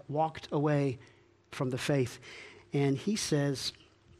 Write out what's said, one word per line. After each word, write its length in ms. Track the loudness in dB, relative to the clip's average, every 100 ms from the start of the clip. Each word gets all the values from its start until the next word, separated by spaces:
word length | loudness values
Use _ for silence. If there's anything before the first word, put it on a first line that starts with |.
| -4
walked 400 | 0 0 -2 -4
away 480 | 0 4 4 2 -2 -12 -20 _ _ _
from 180 | -4 -2
the 80 | -2
faith. 420 | 2 2 2 -4 -18 -18 -20 -20 -4
And 260 | 2 2 2
he 180 | 0 -2
says, 580 | 0 2 2 -2 -6 -8 -20 _ -20